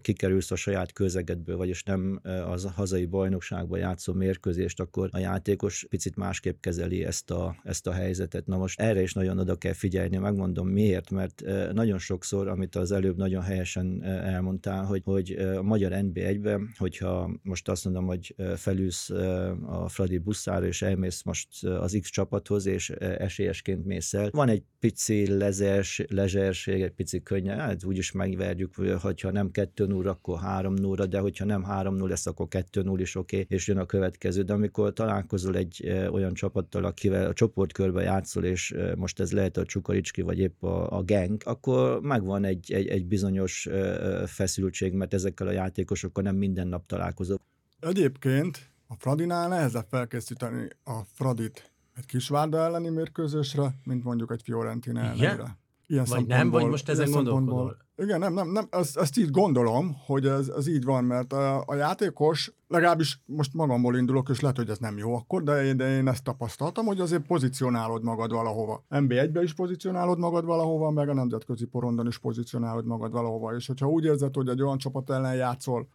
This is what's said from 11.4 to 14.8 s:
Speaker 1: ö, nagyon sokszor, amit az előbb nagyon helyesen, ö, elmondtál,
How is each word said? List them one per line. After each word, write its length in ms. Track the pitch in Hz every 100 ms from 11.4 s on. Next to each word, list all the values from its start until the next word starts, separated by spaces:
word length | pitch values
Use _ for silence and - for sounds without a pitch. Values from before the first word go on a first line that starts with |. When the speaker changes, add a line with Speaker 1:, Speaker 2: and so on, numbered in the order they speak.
Speaker 1:
ö, 320 | - 98 87
nagyon 240 | 98 113 95
sokszor, 500 | - 92 - 98 95
amit 280 | 92 92 98
az 160 | 90
előbb 260 | 98 95 87
nagyon 240 | 95 92
helyesen, 600 | 92 92 90 92 92 92
ö, 40 | 92
elmondtál, 800 | 92 95 92 92 95 101 95